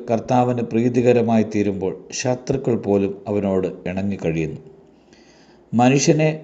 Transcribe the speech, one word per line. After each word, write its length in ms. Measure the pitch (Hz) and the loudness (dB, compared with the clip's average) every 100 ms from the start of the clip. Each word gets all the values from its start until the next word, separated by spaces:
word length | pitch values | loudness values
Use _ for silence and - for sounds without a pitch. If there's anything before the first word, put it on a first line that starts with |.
| - | -2
കർത്താവിന് 560 | 113 - 127 123 120 | -2 0 2 2 0
പ്രീതികരമായി 800 | 117 113 120 123 120 123 113 113 | -2 0 0 2 4 4 4 2
തീരുമ്പോൾ 520 | 104 107 101 95 92 - - | 2 0 -2 -2 -4 -6 -10
ശത്രുക്കൾ 640 | - 127 127 - 135 131 113 | -6 -4 -4 -2 -2 0 -2
പോലും 400 | 101 101 98 98 - | 2 2 0 -4 -4
അവനോട് 400 | 104 98 95 90 - 87 | -2 0 0 -2 -4 -8
ഇണങ്ങിക്കഴിയുന്നു." 760 | 92 101 95 85 80 78 73 - - - _ _ - - - - - _ | -4 -4 -4 -2 -2 -4 -6 -16 -20 -20 _ _ -20 -20 -20 -20 -20 _
മനുഷ്യനെ 560 | 113 123 139 139 151 156 156 | 2 4 4 4 2 2 -2